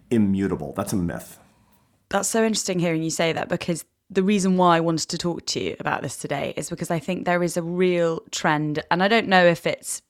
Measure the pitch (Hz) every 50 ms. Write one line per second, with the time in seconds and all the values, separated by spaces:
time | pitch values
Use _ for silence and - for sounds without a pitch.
0 | _ - 123 113 104 98 98 95 98 92 90 - - 71 - - - - - 98
1 | 87 85 62 55 - - - - - _ _ _ _ _ _ _ _ _ _ _
2 | _ - - 202 190 - - 226 220 226 214 190 - - 185 175 165 175 160 160
3 | 160 160 156 - 170 165 156 - - - 180 170 - - 170 151 - _ _ _
4 | _ - - 196 190 196 214 202 180 190 185 180 180 175 170 165 165 165 165 156
5 | - - - 165 - 175 170 - - - - - - 85 - - - 151 - -
6 | - 139 - - - 147 147 139 - - - - 151 - 175 - 175 - 175 160
7 | - - 180 180 - 180 175 175 175 170 - 180 165 165 175 180 185 180 180 175
8 | 170 165 160 - - - - - - 170 156 147 151 151 151 151 - - 170 175
9 | 185 202 226 226 - 190 196 185 180 175 170 - - 165 - - - - - -
10 | _ _